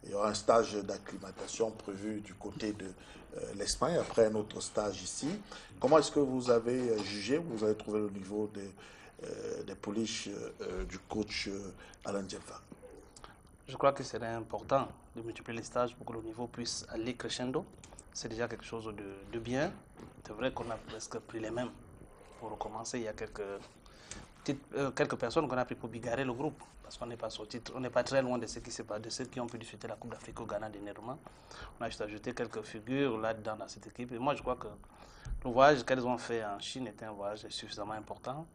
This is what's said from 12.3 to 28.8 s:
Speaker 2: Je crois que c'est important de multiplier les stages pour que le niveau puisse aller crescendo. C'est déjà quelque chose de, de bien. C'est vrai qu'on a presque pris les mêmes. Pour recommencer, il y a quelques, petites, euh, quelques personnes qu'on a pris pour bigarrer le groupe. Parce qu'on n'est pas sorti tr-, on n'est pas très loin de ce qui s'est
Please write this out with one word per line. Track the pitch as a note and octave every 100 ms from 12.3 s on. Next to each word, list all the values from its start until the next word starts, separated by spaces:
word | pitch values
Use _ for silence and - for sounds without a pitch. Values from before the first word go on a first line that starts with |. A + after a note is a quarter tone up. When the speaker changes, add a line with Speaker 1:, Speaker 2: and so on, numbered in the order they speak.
| F#2+ - - - - - - - - - - - - -
Speaker 2:
Je | C3+
crois | C#3
que | C3+
c'est | C3 A2
important | A2+ A#2 A2 G#2 - C#3 A2+ - - A#2
de |
multiplier | A#2 A2 - A#2
les |
stages | A2 B2 B2 -
pour | A2
que |
le | A2+
niveau | A2 A2 A#2+
puisse | A#2+ A#2+ - -
aller | A2+ A2+
crescendo. | A#2+ A#2 - B2+ C#3+ G3 - - - -
C'est | - A2+
déjà | A2 A#2
quelque | A2+ -
chose | A2+ A2
de, | G#2 G2+ G2 G2
de | A#2
bien. | A2+ B2+ D#3+ G3 - - - - -
C'est |
vrai | G#2+ C3
qu'on | C3 A#2
a | A2 -
presque | A2 - A#2
pris | - A2+
les | A2
mêmes. | A#2 B2 - - - - - - -
Pour | A2+
recommencer, | G#2 G#2+ G#2+ A2+ B2+
il |
y | A2
a |
quelques, | G#2+ A2 - G2+ G2 - - - - - - - -
petites, | - C#3 - -
euh, | C#3
quelques | A#2 D3 B2+
personnes | A#2+ E3 D3+
qu'on | B2+
a | B2
pris | A#2+
pour | A#2
bigarrer | A2+ A#2 A#2 C3+
le |
groupe. | A#2+ D3 - - - -
Parce | -
qu'on | A#2+
n'est | A#2
pas | A2
sorti | - G#2+ A#2+
tr-, | A#2
on | B2
n'est | B2+
pas | B2
très | B2 C3+
loin | B2+ B2
de | A2
ce | A#2+
qui | A2+
s'est | -